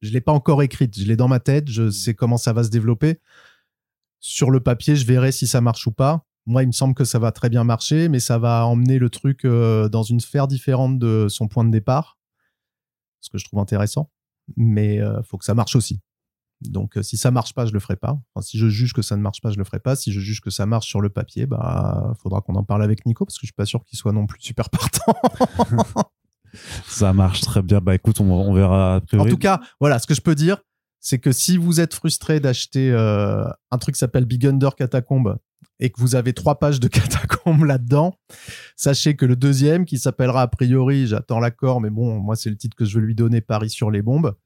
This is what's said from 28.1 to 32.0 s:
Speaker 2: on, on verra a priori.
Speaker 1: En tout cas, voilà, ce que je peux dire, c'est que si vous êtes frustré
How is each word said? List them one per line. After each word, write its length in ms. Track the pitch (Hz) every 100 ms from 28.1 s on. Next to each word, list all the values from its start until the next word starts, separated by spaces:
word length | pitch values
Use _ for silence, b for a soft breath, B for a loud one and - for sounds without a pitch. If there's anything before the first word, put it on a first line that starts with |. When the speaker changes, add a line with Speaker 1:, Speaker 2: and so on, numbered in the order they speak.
| 107
Speaker 2:
on, 100 | 98
on 220 | 90 98
verra 440 | 95 95 95 92 92
a 40 |
priori. 260 | - 104 104
Speaker 1:
En 40 |
tout 80 | -
cas, 220 | 196 185 B -
voilà, 180 | 147 120
ce 80 | -
que 80 |
je 60 | 143
peux 140 | 170
dire, 260 | 147 165 196 _ _ _ _
c'est 180 | - 131
que 140 | 143
si 240 | 127 - 180
vous 240 | 175 165
êtes 140 | 165
frustré 460 | -